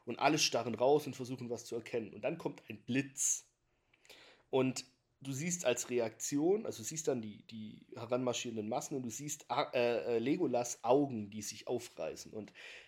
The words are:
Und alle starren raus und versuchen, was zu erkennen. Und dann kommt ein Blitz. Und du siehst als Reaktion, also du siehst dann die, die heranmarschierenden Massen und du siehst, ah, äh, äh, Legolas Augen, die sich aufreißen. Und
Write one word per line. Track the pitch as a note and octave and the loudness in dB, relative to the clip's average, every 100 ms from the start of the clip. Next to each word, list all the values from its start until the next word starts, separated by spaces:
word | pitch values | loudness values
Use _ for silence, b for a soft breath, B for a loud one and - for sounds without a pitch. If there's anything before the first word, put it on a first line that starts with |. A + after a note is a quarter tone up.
Und | - A#2 | -10 2
alle | C#3+ D#3 | 4 4
starren | - B2 A#2+ | 4 2 0
raus | A2 B2+ D3 C#3+ | 2 6 6 4
und | |
versuchen, | A#2+ A#2+ B2+ A#2+ | -6 -6 -6 -6
was | A#2 - | -6 -6
zu | A#2 | -6
erkennen. | - A#2+ G#2 | -4 -4 -4
Und | G#2+ | -4
dann | B2+ E3+ | -4 -2
kommt | D#3 - - | -4 -6 -14
ein | G#2+ | -14
Blitz. | - B2+ C3+ - - - - _ _ _ _ B B B B B B | 0 0 0 -2 0 0 -6 _ _ _ _ B B B B B B
Und | C3 C3 B2+ - _ _ _ | 4 4 2 -8 _ _ _
du | C3+ | -8
siehst | C3+ F3 F3 | -2 -2 0
als | B2+ A#2+ - | 2 0 0
Reaktion, | A#2+ A2+ - - C#3+ E3 G#3 - | 0 0 -2 -2 2 4 2 0
also | A2+ | -6
du | A2 | -6
siehst | D#3 - | -2 0
dann | B2+ | 0
die, | G#2+ - - | -2 -10 -14
die | A2 G#2+ A#2 - | -10 -10 -12 -14
heranmarschierenden | A#2 A2+ B2+ B2+ A#2+ B2 A2+ G#2+ | -10 0 2 2 0 -2 -4 -2
Massen | B2+ - C#3 | -2 -2 -4
und | |
du | B2 | -4
siehst, | A2 D3 - - | -6 -8 -8 -2
ah, | B2+ - | 0 2
äh, | B2+ A#2+ A2+ A#2+ A#2 | 4 4 4 2 2
äh, | |
Legolas | B2 F3+ D3 A#2+ A#2+ - | 4 2 4 2 0 -2
Augen, | A#2 C#3 C#3 A2+ G2+ | 6 6 6 0 -6
die | G#2+ | -8
sich | G#2 G#2+ - | -8 -8 -4
aufreißen. | B2 - - D#2 C#2+ - | -4 -4 -6 -6 -6 -10
Und | A2 G2+ B B B | -10 -10 B B B